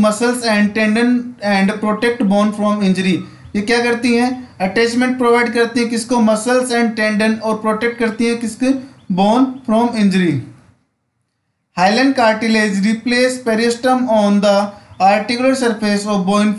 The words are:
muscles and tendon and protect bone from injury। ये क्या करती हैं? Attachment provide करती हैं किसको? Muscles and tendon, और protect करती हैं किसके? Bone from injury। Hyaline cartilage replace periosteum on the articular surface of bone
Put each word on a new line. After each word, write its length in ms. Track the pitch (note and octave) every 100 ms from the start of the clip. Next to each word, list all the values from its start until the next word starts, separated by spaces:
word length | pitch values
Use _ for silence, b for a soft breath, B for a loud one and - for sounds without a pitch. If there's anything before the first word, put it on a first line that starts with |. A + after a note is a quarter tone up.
muscles 420 | G#3+ G#3 A#3+ A#3+ A#3
and 240 | G#3 G#3 G#3+
tendon 380 | G#3+ A3 A#3+ B3 - - G3+
and 240 | G3 G3 G#3+
protect 460 | G#3+ G#3+ A#3 A#3 G3+
bone 180 | G3+ G#3+ G#3
from 240 | G#3 G#3
injury। 320 | F#3+ F#3 F#3 E3 B B B G#3
ये 40 |
क्या 200 | G#3 A#3+
करती 320 | A#3+ A#3 B3
हैं? 420 | A#3 B3+ B3+ - -
Attachment 580 | F#3+ A3+ A#3 A#3+ B3 B3+
provide 360 | A#3 A#3+ A3+
करती 260 | A#3 A#3 A#3+
हैं 80 | A#3
किसको? 320 | A#3 - C4
Muscles 500 | G#3+ G#3+ A#3+ B3+ B3+
and 220 | A#3 A#3 A3
tendon, 400 | G#3+ G#3 A3 A3
और 160 | A3 G#3+
protect 420 | A3 A3 A#3 A#3
करती 280 | A3 G#3 A#3
हैं 120 | A#3
किसके? 300 | A3+ - B3+ C4+ B B -
Bone 400 | F3+ G3+ A#3+ C4 - -
from 280 | A3 A#3 A3+
injury। 380 | G3+ F#3 F3 C3+ - - _ _ _ _ _ _ _ _ _ _ _ -
Hyaline 360 | F#3+ A3+ C4+ C4
cartilage 640 | A3+ G#3+ A3+ A3 G#3+ G3 G#3
replace 480 | A3+ A#3+ B3 B3+ B3+
periosteum 560 | A#3 A3 A#3 A#3 C4 B3+ B3
on 300 | A3 G3+ G3+
the 100 | G3+ G3+ G3+ B B B F#3+
articular 460 | G#3 G#3+ A#3+ C4
surface 520 | B3+ A#3 A3 G#3 G3+ G#3
of 180 | G3+ F#3
bone 220 | G#3 G#3+